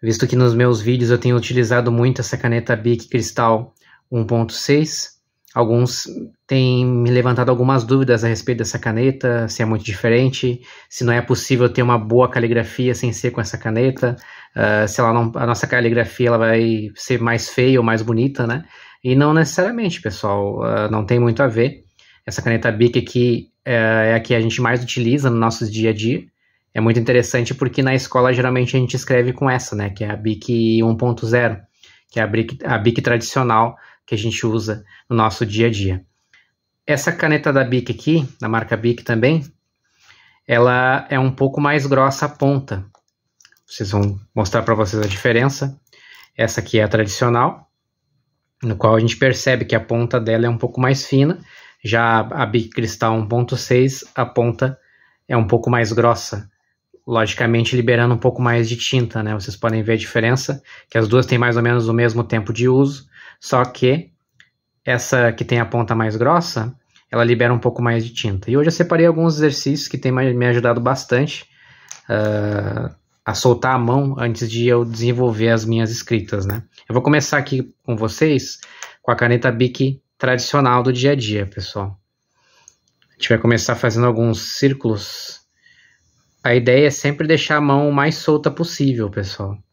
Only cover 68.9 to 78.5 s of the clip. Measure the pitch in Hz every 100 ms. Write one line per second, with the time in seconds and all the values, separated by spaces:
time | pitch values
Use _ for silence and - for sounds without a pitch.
68.9 | 170 170 160 165 151 151 135 - 139 -
69.9 | 135 131 127 131 123 123 120 120 120 120
70.9 | 131 - 123 151 - - _ _ - -
71.9 | - _ 110 107 107 104 104 101 101 -
72.9 | - _ _ - 104 127 120 127 131 117
73.9 | 131 139 135 120 113 113 113 120 120 120
74.9 | 113 120 120 123 107 113 113 110 117 113
75.9 | 117 - 113 104 104 95 107 - - -
76.9 | 117 143 151 143 147 135 131 - _ -
77.9 | 113 110 - 160 139 -